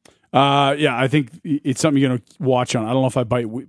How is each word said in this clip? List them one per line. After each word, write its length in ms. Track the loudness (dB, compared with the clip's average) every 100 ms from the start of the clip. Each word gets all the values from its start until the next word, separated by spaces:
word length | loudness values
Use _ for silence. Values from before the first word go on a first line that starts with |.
| _ _ _
Uh, 420 | 0 2 2 2 2
yeah, 200 | 0 0
I 80 | 0
think 220 | 0 -2 -8 -6
i-, 160 | -4
it's 160 | -2 0
something 220 | 2 2
you're 80 | 0
gonna 120 | -2 -8 -6
watch 360 | 0 0 0 -2
on. 100 | -2
I 60 |
don't 80 | 0
know 40 | 0
if 100 | 0
I 60 |
bite 200 | -2 -2
w-, 240 | -4 -8